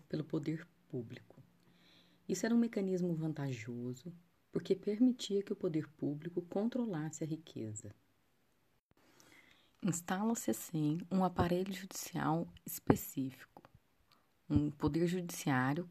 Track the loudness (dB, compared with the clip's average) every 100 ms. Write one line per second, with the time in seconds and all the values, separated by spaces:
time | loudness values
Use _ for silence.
0 | -4 -6 -2 -2 -2 -4 -8 _ _ -8
1 | -8 -12 -16 -20 -20 _ _ _ -20 -20
2 | -20 _ -6 -2 2 4 4 2 0 2
3 | 0 0 -2 -2 -4 -4 -6 -6 -6 -8
4 | -12 -16 _ _ _ -4 0 0 0 4
5 | 4 4 0 -2 0 -2 0 -2 -4 -4
6 | -4 -2 -4 -6 -2 0 0 0 0 -2
7 | -4 -4 -4 -4 -8 -8 -6 -8 -10 -16
8 | _ _ _ _ _ _ _ _ _ _
9 | _ -20 -20 -20 -20 -20 _ _ -2 -2
10 | -2 0 0 0 0 -2 -2 0 2 0
11 | 0 2 2 2 2 2 0 -4 -8 -10
12 | -6 -2 0 0 -2 -8 -12 2 6 6
13 | 2 -6 -6 -8 -18 -20 -20 -20 _ _
14 | _ _ _ _ 2 4 4 2 0 2
15 | 2 0 -4 -4 2 4 4 0 -4